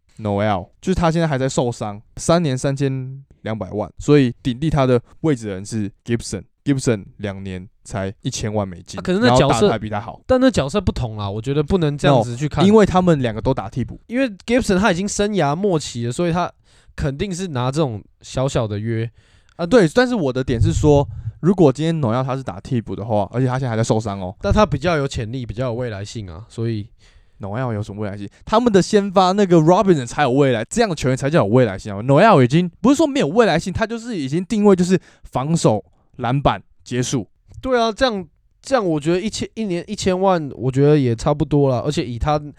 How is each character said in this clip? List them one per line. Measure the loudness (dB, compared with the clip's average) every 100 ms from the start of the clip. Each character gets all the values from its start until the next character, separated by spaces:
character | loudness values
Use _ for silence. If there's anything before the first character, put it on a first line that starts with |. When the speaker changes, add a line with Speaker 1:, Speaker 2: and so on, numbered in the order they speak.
| _ -10
Speaker 1:
Noel， | -4 -2 0 -2 -6 _
就 | -4
是 | 0
他 | 0
现 | 2
在 | 0
还 | 0
在 | -2
受 | 0 -2
伤， | -4 -8 -10 -18 -6
三 | 0 2
年 | 2 -2
三 | -4 -2
千 | -4 -4 -8 -14 -20 _
两 | -10 -8
百 | -8
万， | -6 -8 -6
所 | 2 4
以 | 4 -2
顶 | -8 -4
替 | -2
他 | 0 2
的 | 2 -2 -4
位 | -2
置 | -2 -4
人 | -10 -6
是 | -6 -6 -8
Gibson。 | -6 -6 -4 -12 -12 _ -2
Gibson | 0 0 -2 -4 -10
两 | -10 -10
年 | -10 -12 -14 _ -10
才 | -6 -6 -6
一 | -8
千 | -6 -4
万 | -4 -6
美 | -10
金， | -14 -8
Speaker 2:
啊， |
可 | -4
是 | 2
那 | 4
角 | 4
色 | 4
Speaker 1:
然 |
后 |
打 | 4
得 | 2
还 | 0
比 | -4
他 | -8
好。 | -10 -12 0
Speaker 2:
但 | 4
那 | 4
角 | 2 0
色 | -2
不 | -2
同 | -2 -6 -4
啦， | -6
我 | -6
觉 | -2
得 | -2
不 | 0 0
能 | 0 2
这 | 4
样 | 4
子 | 2 -4
去 | -4
看。 | 2
Speaker 1:
No， | 4
因 | 6
为 | 6
他 | 4
们 | 4 2
两 | 0
个 | -2
都 | -2
打 | -2 -6
替 | -6 -8
补。 | -10 -6
Speaker 2:
因 | -4
为 | -4 -4 0
Gibson | 0 2 2
他 | 2
已 | 0
经 | -2
生 | -2 -2
涯 | 0 0 0
末 | 0 -2
期 | -4 -8 -6
了， |
所 | -2 -2
以 |
他 | -2 -4 -8 _ _ _
肯 | -6 -6 -4
定 | -6
是 | -6 -6
拿 | -4 -2
这 | 0
种 | -2 -4 -14 _
小 | -10 -4 -2
小 | -2 -2
的 | -4
约。 | -4 -4 -4 -10 _ _ _ -8
啊， | 2
Speaker 1:
对， | 4 4 2
但 | 0
是 |
我 | 0 -2
的 | -2
点 | -2 0
是 | 2
说， | 4 4 4 2 -6 -12 -2
如 | 0 4
果 | 4
今 | 4 -2
天 | 0
Noel | 0 0
他 | -2 -6
是 |
打 | -8 -12
替 | -6 -4
补 | -4
的 | -8 -2
话， | -2 -2
而 | -2
且 | -2
他 |
现 | -2
在 | -2
还 | -2
在 |
受 | 0 0
伤 | -2 -8
哦。 | -10 -6
Speaker 2:
但 | 0
他 | 2 2
比 | 0
较 | -2 -2
有 | -2
潜 | -6 -8
力， | -8 -8
比 |
较 | -6 -6
有 |
未 | -4 -6
来 | -8
性 | -10 -12 -12
啊， | -14 -14
所 | -6 -4
以 | -4 -8 _ _ _ _ -14
Speaker 1:
Noel | -8 -6 -4
有 | -4
什 | -6 -8
么 |
未 | -8
来 | -8
性？ | -12 -14
他 | 0 2
们 | 4
的 | 4
先 | 4 0 2
发 | 2 2
那 | 2 4
个 | 6
Robinson | 6 4 4 2 0
才 | -2
有 | 2
未 | 4 2
来， | 2 -2
这 | -2
样 | -2
的 | 0
球 | -2
员 | 0
才 | 0
叫 | 2 4
有 |
未 | 4
来 | 2 0
性 | -8 -6
啊。 |
Noel | 2 4 6 6
已 | 6
经， | 4 0 0
不 | 2
是 | 4
说 | 2
没 | 0
有 | 0
未 | 2 2
来 | 2
性， | -2
他 | -4 -4
就 | -6
是 | -8 -6
已 | -4
经 | -4
定 | -2 2 4
位 | 4
就 |
是 | 4 0 -2 _
防 | -8 -6 -2 0
守、 | 2 0 -4 _ _ -8
篮 | -2 0
板、 | 0 -2 -8 _
结 | -6 -4
束。 | -2 -4 -6 _ _ -12
Speaker 2:
对 | -4 0
啊， | -2
这 | 0 -2
样， | -2 -8 _ _ _
这 | -2 0
样 | 0
我 | -2
觉 | 0
得 | -2
一 | -2
千， | -6 -8 -6
一 |
年 | -4 -6 -6
一 | -4
千 | -2 2
万， | 2 2 -2
我 | -4 -2
觉 | 4 6
得 | 6
也 | 4 0
差 | 0
不 | 0
多 | 2 2 2
啦。 | 0
而 | -2
且 | -4 -4
以 | -4
他 | -2 -2 -4